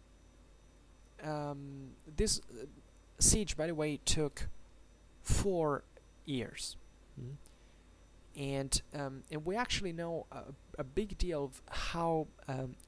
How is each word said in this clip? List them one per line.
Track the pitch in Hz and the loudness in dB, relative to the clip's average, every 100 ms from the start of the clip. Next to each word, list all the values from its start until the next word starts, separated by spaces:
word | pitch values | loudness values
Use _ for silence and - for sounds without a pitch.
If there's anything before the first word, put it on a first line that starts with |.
| - - - - - - - - - - - - | -20 -20 -20 -20 -20 -20 -20 -20 -20 -20 -20 -8
um, | 151 151 147 139 139 139 131 - - 151 | -4 -2 -4 -6 -8 -12 -12 -16 -6 2
this, | 214 - - | 4 2 -2
uh, | 117 - - - - - - | -12 -12 -14 -20 -20 -20 6
siege, | - 214 196 | 8 8 4
by | - 160 | 0 0
the | |
way, | 156 151 143 - | 2 0 0 2
took | - 147 - - - - - - - - - | 4 2 0 -4 -6 -12 -20 -20 -20 -20 -10
four | - - 196 175 151 139 - - - - | 2 4 6 4 4 2 -2 -20 -20 -14
years. | - 131 107 - - - - - - 135 | -2 -2 -2 -4 -8 -8 -16 -20 -18 -12
Mm. | 127 143 - - - - - - - - - 147 | -10 -10 -14 -20 -20 -20 -20 -20 -20 -20 -16 -6
And, | 139 139 135 - - | -2 0 2 0 -2
um, | 147 139 135 - | -6 -6 -8 -8
and | 156 156 | -6 -2
we | |
actually | 214 247 - 196 | -2 0 0 -2
know | 165 170 165 - | -4 -4 -4 -6
a, | 123 - 139 - - | -10 -12 -14 -12 -8
a | |
big | 131 190 208 - | -2 -2 -2 0
deal | 180 156 | 0 2
of | 139 - - | -2 -6 -6
how, | - - 170 165 160 156 - - | -2 -2 2 4 4 2 -6 -4
um, | 131 131 - | -4 -4 -8